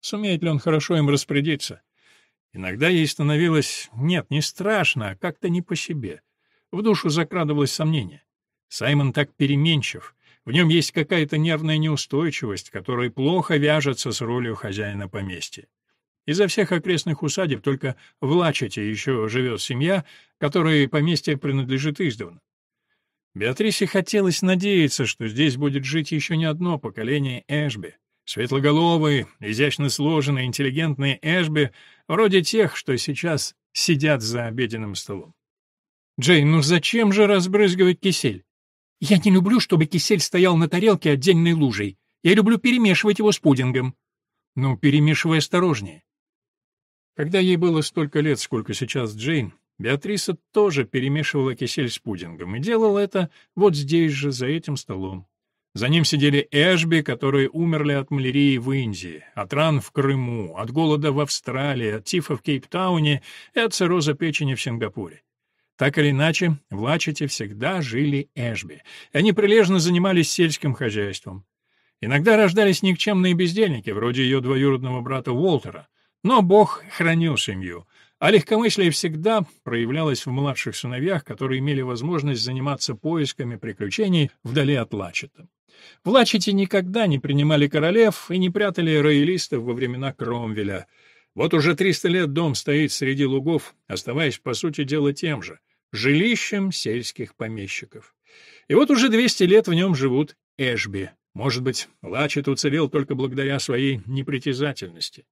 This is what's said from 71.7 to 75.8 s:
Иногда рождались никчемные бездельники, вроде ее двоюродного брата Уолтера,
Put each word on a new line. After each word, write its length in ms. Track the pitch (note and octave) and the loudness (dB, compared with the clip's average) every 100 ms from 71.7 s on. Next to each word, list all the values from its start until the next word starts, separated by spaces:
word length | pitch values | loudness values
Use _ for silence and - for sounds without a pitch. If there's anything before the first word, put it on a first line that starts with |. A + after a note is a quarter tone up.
| _ _ _ | _ _ _
Иногда 340 | G#2 C#3 F3 G#3+ | -2 2 4 6
рождались 460 | G3+ F3+ G#3 E3+ | 4 4 4 4
никчемные 500 | F#3+ F3+ - G3 F#3 | 2 0 0 2 2
бездельники, 560 | F3 F3+ F3+ G#3+ C3 G2 | 2 0 2 0 0 -4
вроде 340 | G2+ A#2 B2 | -4 -2 0
ее 160 | B2+ C3 | 0 0
двоюродного 600 | B2 C3 C#3 C3 B2+ B2+ | 0 2 2 0 -2 -6
брата 320 | A#2+ C3+ B2+ | -6 -6 -4
Уолтера, 560 | A#2+ F#3 D3+ G#2 F2 | 0 2 0 -2 -16